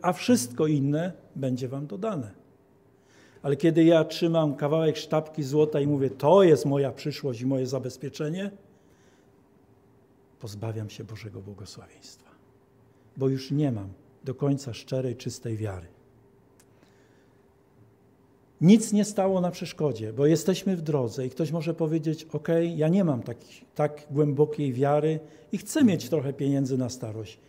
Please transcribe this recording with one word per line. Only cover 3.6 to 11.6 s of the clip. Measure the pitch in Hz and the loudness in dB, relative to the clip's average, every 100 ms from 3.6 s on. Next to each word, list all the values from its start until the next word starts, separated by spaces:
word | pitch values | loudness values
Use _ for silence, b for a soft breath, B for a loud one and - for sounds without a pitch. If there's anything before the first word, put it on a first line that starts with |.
| 165 160 | 2 6
ja | 165 165 | 6 6
trzymam | 160 - 175 165 156 135 | 4 0 0 2 0 0
kawałek | 147 160 160 151 | 0 0 0 -2
sztabki | - 156 156 - | -2 -4 -4 -6
złota | 135 151 151 151 | -2 2 2 2
i | 143 | 0
mówię: | 143 135 | 0 -2
„To | 131 143 190 | 0 6 8
jest | 185 151 147 | 8 6 4
moja | 139 139 | 0 0
przyszłość | 113 151 135 143 120 | -4 -8 -6 -6 -4
i | 127 | -2
moje | 135 127 | -2 -2
zabezpieczenie”, | 131 123 - 139 - 151 180 202 - - _ b b b b b _ _ _ _ _ _ _ _ _ _ _ | -4 -6 -10 -12 -8 -6 -6 -8 -10 -20 _ b b b b b _ _ _ _ _ _ _ _ _ _ _
pozbawiam | 113 104 113 110 107 | -14 -10 -8 -6 -8
się | - | -12
Bożego | 107 107 107 101 | -14 -14 -14 -14
błogosławieństwa, | 101 98 | -16 -16